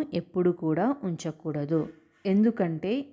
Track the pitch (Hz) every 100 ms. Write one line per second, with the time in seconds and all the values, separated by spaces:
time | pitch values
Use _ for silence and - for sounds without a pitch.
0 | 311 180 170 185 180 175 160 156 226 277
1 | 190 165 165 - 160 147 143 160 156 -
2 | _ _ 196 196 220 226 175 160 180 254
3 | 277